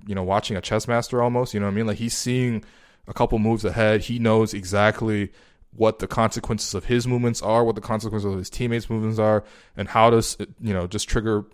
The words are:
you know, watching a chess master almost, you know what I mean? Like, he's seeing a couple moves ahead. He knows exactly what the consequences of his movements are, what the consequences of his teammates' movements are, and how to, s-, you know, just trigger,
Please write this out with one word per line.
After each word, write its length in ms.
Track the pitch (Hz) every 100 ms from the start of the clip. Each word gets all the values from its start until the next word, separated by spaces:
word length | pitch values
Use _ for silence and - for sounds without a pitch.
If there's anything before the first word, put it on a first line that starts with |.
| 101
you 100 | 98
know, 80 |
watching 340 | 92 101 - 98
a 40 |
chess 260 | - 110 117
master 340 | 120 117 123
almost, 320 | 120 123 127
you 60 | 107
know 80 | 101
what 60 |
I 20 | 101
mean? 120 | 113
Like, 100 | 101
he's 180 | 117 -
seeing 480 | 123 127 123 110 - - _ _ -
a 60 |
couple 260 | - 117 113
moves 260 | 107 113 107
ahead. 360 | 85 107 107
He 180 | 92 120
knows 340 | 113 110 110
exactly 800 | 101 90 101 104 110 113 104 101 - _ _ _ 113
what 240 | 110 -
the 80 | -
consequences 680 | - 110 - - 110 -
of 120 | 98 -
his 200 | 120 120
movements 360 | 123 120 113
are, 220 | 98 113
what 120 | 117 107
the 60 |
consequences 440 | 101 110 110 104 101
of 120 | 95
his 120 | 90
teammates' 400 | - 123 117 -
movements 300 | 113 110 110
are, 240 | 107 107 - - _ -
and 120 | 95
how 220 | 113 113
to, 80 | 113
s-, 200 | - - 107 -
you 140 | 113
know, 140 | 95 90
just 200 | 104 -
trigger, 380 | 123 110 107 101